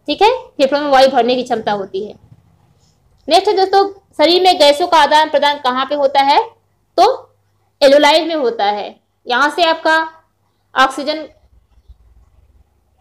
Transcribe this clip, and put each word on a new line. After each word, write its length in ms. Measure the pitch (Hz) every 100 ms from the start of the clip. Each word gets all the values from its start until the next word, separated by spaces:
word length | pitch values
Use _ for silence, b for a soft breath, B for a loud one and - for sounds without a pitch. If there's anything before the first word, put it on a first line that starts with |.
| -
ठीक 160 | 294
है, 80 | 415
फेफड़ों 460 | 508 - - 269 285
में 80 | 294
वायु 200 | 262 269
भरने 280 | 269 233 254
की 60 |
क्षमता 300 | 247 226 220
होती 320 | 208 190 190 208
है। 80 | - _ _ _ _ _ _ _ _ _ _ -
नेक्स्ट 200 | 339 381
है 80 | 381
दोस्तों, 320 | 381 392 392
शरीर 520 | - _ - 302 359
में 160 | 370 302
गैसों 280 | 285 294 349
का 120 | 320
आदान 320 | 285 302 311
प्रदान 280 | 285 285 285
कहाँ 280 | 254 254 269
पे 80 |
होता 260 | 294 277 277
है, 180 | 277 302 453 - _ _ _ -
तो 320 | 403 - - _ _ _ _ _
एल्वियोलाई 420 | 277 294 294 311
में 100 | 320
होता 300 | 320 240 -
है। 360 | 202 208 190 - _ _ -
यहाँ 240 | 247 294
से 140 | 294
आपका 440 | 330 330 320 320 330 - _ _ _ _ _ -
ऑक्सीजन 520 | 269 302 277 311 294 _ _ _ _ _ - - _ _ _ _ _ _ _ _ _ _